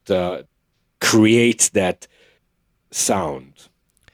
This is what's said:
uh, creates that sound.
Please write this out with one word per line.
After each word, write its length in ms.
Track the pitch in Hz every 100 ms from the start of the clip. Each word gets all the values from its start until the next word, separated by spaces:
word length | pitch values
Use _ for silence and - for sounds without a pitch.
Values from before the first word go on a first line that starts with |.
| -
uh, 340 | 92 90 69 - _ _ _ _ -
creates 640 | - 113 110 117 120 113 -
that 380 | - 92 - - _ _ _ _ _ _ _ _
sound. 800 | - - 101 80 67 67 _ - _ _ _ _